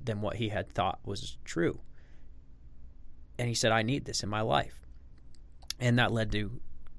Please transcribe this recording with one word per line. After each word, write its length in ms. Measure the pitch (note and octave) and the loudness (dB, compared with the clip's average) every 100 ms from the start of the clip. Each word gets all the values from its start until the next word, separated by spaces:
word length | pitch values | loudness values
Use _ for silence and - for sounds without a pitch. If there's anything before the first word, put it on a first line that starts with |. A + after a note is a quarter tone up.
than 160 | A#2 G#2 | -4 0
what 160 | G#2 - | -2 0
he 120 | A2 | 0
had 200 | G2+ - | 0 0
thought 280 | - F#2 - | 2 2 0
was 320 | - G2 - - | -4 -4 -6 -8
true. 360 | - E3 E3 - - - - - - - - - - - - - - - - - | -4 2 2 0 -8 -12 -14 -12 -12 -12 -16 -16 -12 -10 -10 -10 -10 -10 -10 -4
And 100 | A#2+ | 0
he 60 | |
said, 180 | A2+ A#2 | 4 6
"I 100 | A2+ | 6
need 220 | A2 C#3 | 4 2
this 180 | - - | 0 -2
in 60 | G2+ | 0
my 120 | G#2+ | 0
life." 460 | A2+ C#3+ - - - - - - - - - - - - | 4 4 4 -6 -14 -14 -16 -16 -14 -14 -14 -12 -10 0
And 180 | B2 A#2+ | 4 6
that 140 | A2 | 6
led 180 | A2+ A2 | 4 2
to 280 | G#2 G2+ B2 - - - | 2 0 -2 -2 -2 -4